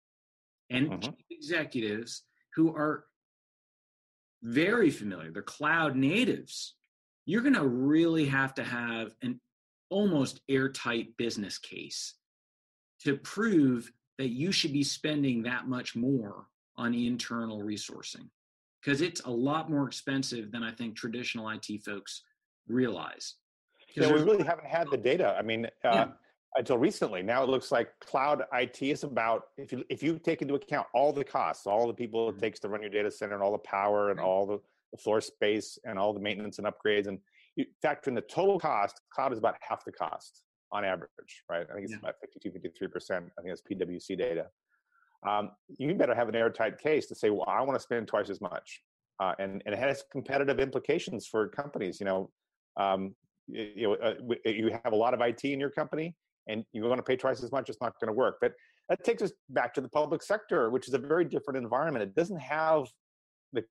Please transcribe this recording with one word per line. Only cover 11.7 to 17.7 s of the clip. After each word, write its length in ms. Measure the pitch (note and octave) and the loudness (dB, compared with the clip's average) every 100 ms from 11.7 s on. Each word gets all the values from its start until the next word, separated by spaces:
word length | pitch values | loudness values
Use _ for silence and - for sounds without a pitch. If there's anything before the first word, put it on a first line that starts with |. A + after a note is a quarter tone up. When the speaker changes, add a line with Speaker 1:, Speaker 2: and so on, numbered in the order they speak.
| F#2 - - - - _ _ _ _ _ _ _ _ | -12 -10 -10 -10 -14 _ _ _ _ _ _ _ _
Speaker 1:
to 140 | D3 C#3 | -2 -2
prove 760 | - G3 A3+ E3+ C#3 B2 - _ _ - | -4 -2 4 6 6 4 -2 _ _ -6
that 120 | C3+ | -4
you 220 | A#2+ F3 | -2 0
should 220 | F3+ D#3+ | 0 0
be 100 | C#3+ | 0
spending 600 | C#3 - D3+ D3+ C#3 A#2 | 0 0 -2 2 2 0
that 240 | A#2 B2 C3 | -2 -4 -2
much 280 | B2 - A#2 | -4 -4 -2
more 520 | B2 C3+ G#2 F#2 - _ _ - | 0 0 -2 -10 -18 _ _ -6
on 160 | A#2+ | -2
internal 680 | A#2+ A#2+ B2 - A#2 A2+ G#2+ | 0 0 -2 -4 -4 -4 -6
resourcing, 680 | G#2 | -6